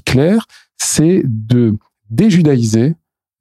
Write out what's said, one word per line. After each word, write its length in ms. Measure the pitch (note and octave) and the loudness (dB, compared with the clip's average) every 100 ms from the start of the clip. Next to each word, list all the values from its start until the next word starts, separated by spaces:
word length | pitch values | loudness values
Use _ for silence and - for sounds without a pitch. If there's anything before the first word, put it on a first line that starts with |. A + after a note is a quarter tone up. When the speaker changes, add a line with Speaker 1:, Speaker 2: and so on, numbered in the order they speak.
| - | -2
Speaker 1:
Mhm. 60 | |
Speaker 2:
claire, 340 | B2+ D#3+ A3 - - _ - | 0 0 0 -4 -14 _ -10
c'est 460 | - - D#3+ F#3 | -6 0 0 0
de 520 | C3 A2 A2 B2 A#2 G#2+ - _ - | -2 -6 -2 0 2 -2 -8 _ -8
déjudaïser, 840 | A2+ A3 F3 D3+ C3 A2+ A2+ C3 E3 _ _ _ _ | -2 2 2 2 2 0 0 0 -4 _ _ _ _